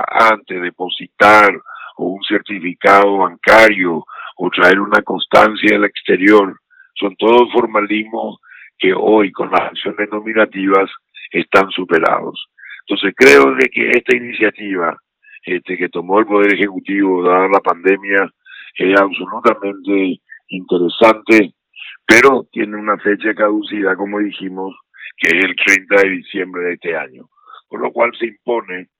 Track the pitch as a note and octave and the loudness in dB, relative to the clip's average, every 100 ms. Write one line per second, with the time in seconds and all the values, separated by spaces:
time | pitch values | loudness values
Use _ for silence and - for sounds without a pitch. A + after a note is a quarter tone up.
0 | - - A2+ G#2+ - F#2 F2 - F2+ - | 0 0 2 0 -4 -10 -10 -8 -10 -10
1 | F2+ - G#2 G#2+ G#2 F2 - - - - | -10 2 6 6 6 2 -10 -20 -18 -8
2 | F2+ F#2+ - G#2 - G2+ F2 F2+ - G2 | -8 -6 -6 -6 -6 -10 -10 -4 0 2
3 | G2+ G2 F2+ F2 - - A2 G2+ F#2 D#2+ | 2 0 -2 -2 4 6 6 2 -2 -4
4 | - - - - F2+ F2+ F2+ F#2+ G2+ - | -8 -18 -18 -8 -6 0 2 2 0 -2
5 | - F#2 - - A2 G#2 G#2+ G#2 G#2 - | -2 -6 0 4 4 2 0 0 0 -4
6 | - F#2+ F#2+ G#2+ F#2+ - _ _ _ - | -2 0 4 4 4 -4 _ _ _ -8
7 | G2+ - G#2+ A#2+ A#2+ A#2+ A#2 G#2+ G#2 G#2+ | -8 -2 2 4 4 2 -2 -2 -2 -4
8 | G#2+ A#2 A2+ - _ - - - - - | -4 -8 -10 -12 _ -20 -20 -4 -2 0
9 | - G#2+ G2+ - - F2+ - - - G2+ | 2 4 2 -2 -2 -2 -2 -8 -10 -6
10 | G#2 G#2+ A2 A2 G#2 F#2+ G2 G2 F#2+ - | -6 -8 -4 0 0 0 0 2 0 -6
11 | _ - - - E2 - G2 - F#2 E2 | _ -20 -10 -6 0 0 0 -4 -2 0
12 | D#2+ - - - - _ - - - - | 0 -2 -6 -12 -18 _ -20 -18 -10 -4
13 | B2+ A#2+ C3 C#3+ C#3 C3 B2+ A#2+ A#2 A#2+ | -4 4 6 8 6 2 -2 0 0 0
14 | - B2+ A#2+ A#2 G#2+ - G#2 F#2 E2 D#2+ | 0 -4 -4 -4 -4 -4 -8 -4 -4 -6
15 | _ _ _ - - F2+ - F2+ F2 F2 | _ _ _ -20 -8 -8 -6 -8 -6 -6
16 | F2 G2+ G#2+ G2+ G2+ F#2 G2+ F#2 F2+ G2 | -2 0 2 2 2 0 -4 -6 -6 -2
17 | G2 F2+ F2+ F2+ F#2 F#2+ - F2 F2+ G2 | 0 0 2 2 2 0 0 -2 0 0
18 | G2 G2 G2 _ _ - - - F#2 G2 | 0 -2 -2 _ _ -20 -18 -4 0 2
19 | G2 F2 F2+ - - - G2+ G2 F2+ G2 | 2 -2 -10 -4 -2 -2 -4 -8 -4 -2
20 | F#2+ F2 _ - - F#2+ F2+ F2+ E2+ - | -2 -4 _ -20 -14 -12 -4 -2 -2 2
21 | A2+ A2 - A2 F#2+ _ _ - - - | 2 2 4 2 2 _ _ -20 -20 -8
22 | - A2+ C3 B2+ - - G#2+ G#2 G#2+ G#2 | 2 6 6 4 -2 -8 -6 -6 -6 -4
23 | - - G#2+ G#2 G#2+ G#2+ G#2 G#2 G2 F#2 | -2 -2 -2 -2 0 -2 -4 -4 -4 -4
24 | G2+ G2+ G#2 F#2 F#2 F#2 F#2+ - _ - | -6 -4 -6 -6 -12 -10 -12 -14 _ -20
25 | - - E2 E2+ F#2+ - G2+ G2 F#2+ G2+ | -20 -6 -2 0 0 -2 0 0 2 2
26 | G2 F#2 - G2+ F#2 F2 F2 E2+ F2 D#2+ | 2 0 -8 -8 -8 -6 -6 -6 -8 -8
27 | C2+ B1+ - _ _ - _ G#2+ B2 B2 | -8 -16 -20 _ _ -20 _ -8 -6 -2
28 | A#2 - A#2 G#2 - A#2+ G2 F#2 F2+ _ | -2 -2 -8 -8 -6 -6 -6 -14 -16 _